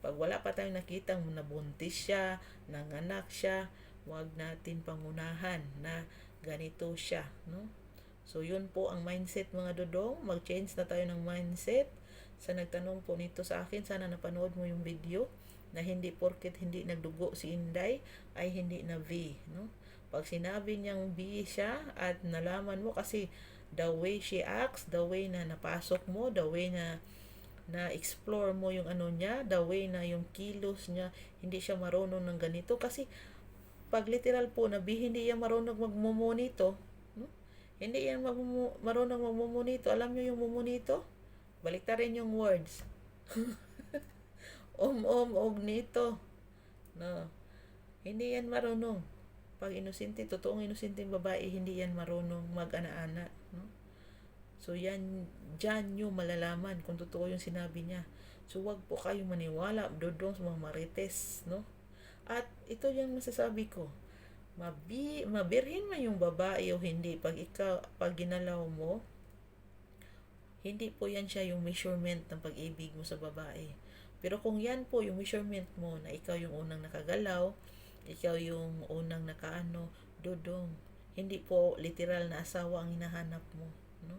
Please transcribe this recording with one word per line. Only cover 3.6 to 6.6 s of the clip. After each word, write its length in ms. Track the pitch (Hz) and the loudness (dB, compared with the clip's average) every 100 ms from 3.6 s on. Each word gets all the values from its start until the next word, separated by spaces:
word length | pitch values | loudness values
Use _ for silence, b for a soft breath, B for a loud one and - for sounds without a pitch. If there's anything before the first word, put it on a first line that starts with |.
| 185 B B B - | 0 B B B -10
wag 240 | 156 160 156 | -8 -6 -6
natin 460 | 160 165 - 165 165 | -6 -6 -4 -6 -4
pangunahan 760 | 160 156 160 160 165 185 175 143 139 | -6 -6 -4 -4 -2 0 -2 -4 -6
na 240 | 156 165 160 B B B | -4 -4 -6 B B B
ganito 480 | 160 151 | -6 -4